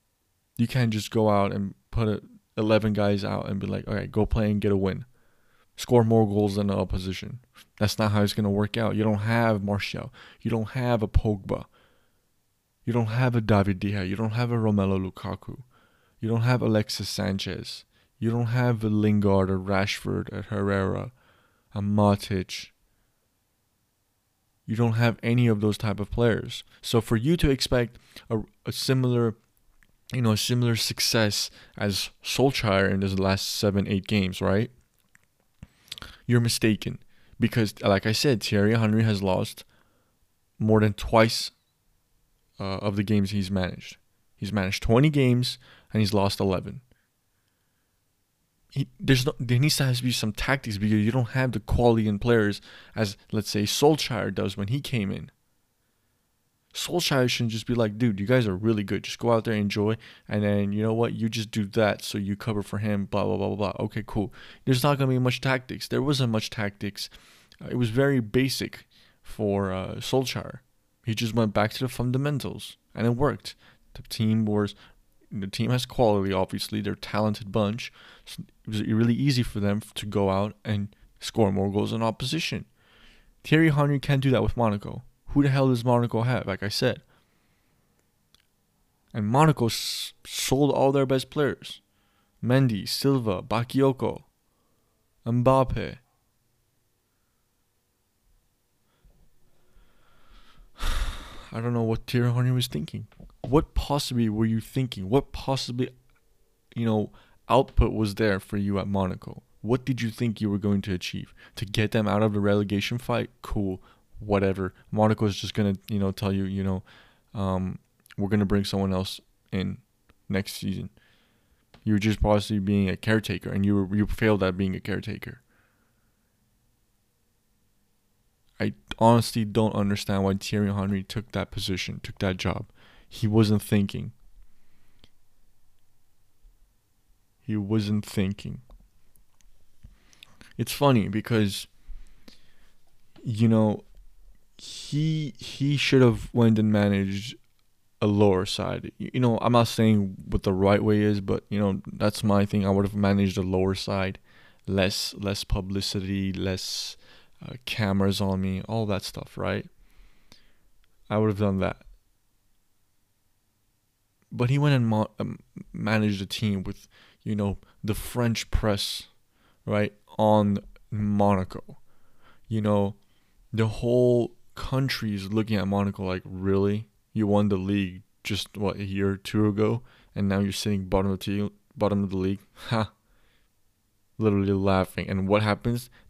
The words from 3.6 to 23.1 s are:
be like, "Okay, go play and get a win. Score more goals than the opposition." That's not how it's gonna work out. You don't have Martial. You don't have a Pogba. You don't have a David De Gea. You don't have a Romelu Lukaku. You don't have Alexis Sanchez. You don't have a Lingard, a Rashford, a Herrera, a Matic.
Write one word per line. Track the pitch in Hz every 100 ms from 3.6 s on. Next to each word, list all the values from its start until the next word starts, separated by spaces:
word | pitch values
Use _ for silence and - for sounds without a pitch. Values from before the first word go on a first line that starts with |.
be | 98
like, | 98 -
"Okay, | 104 95
go | 107 104
play | 117 107
and | 104
get | 104
a | 98
win. | 95 92 - _ _ _ _ _ _ -
Score | - 123
more | 113 113 107
goals | 101 104 98
than | 101
the | 98
opposition." | 95 95 92 90 - 123 - - - _
That's | 104 -
not | 107
how | 104
it's | 101
gonna | - 104
work | 101 104 117
out. | 104 104
You |
don't | 110 104
have | 110 117 117 107
Martial. | 101 101 - - - - - -
You | 117
don't | 113 104
have | 131 123 120
a | 107
Pogba. | - 113 104 98 101 - _ _ _ _ _ _ _ _ _ _ _
You | -
don't | 120 110
have | 117 127
a | 120
David | 107 104 98 92
De | 101
Gea. | 101 92
You | 98
don't | 110
have | 113 120
a | 117
Romelu | 110 104 95 95 92
Lukaku. | - 95 95 - - - _ _ _ _ _
You | 110
don't | 113
have | 120 123
Alexis | 113 107 107 - 98
Sanchez. | - 98 95 - 85 - - - _ _ _
You | 113
don't | 117 117
have | 123 123 113
a | 110
Lingard, | 107 107 104 101 98 95
a |
Rashford, | 95 95 98 101 - 98 95 95
a | 101
Herrera, | 98 101 101 98 95 95 95 - _ _ _ _ _
a | 107
Matic. | 101 104 104 101 - 95 92 - - _ _ _ _